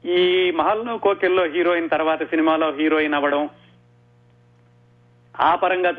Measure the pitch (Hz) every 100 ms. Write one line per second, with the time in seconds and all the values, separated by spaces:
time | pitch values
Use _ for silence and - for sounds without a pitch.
0 | 170 180 180 185 185 165 160 214 240 226
1 | 196 196 185 185 170 156 170 170 165 156
2 | 160 156 160 160 160 160 160 139 156 156
3 | 151 147 143 143 147 - - _ _ _
4 | _ _ _ _ _ _ _ _ _ _
5 | _ _ _ - 143 175 180 185 180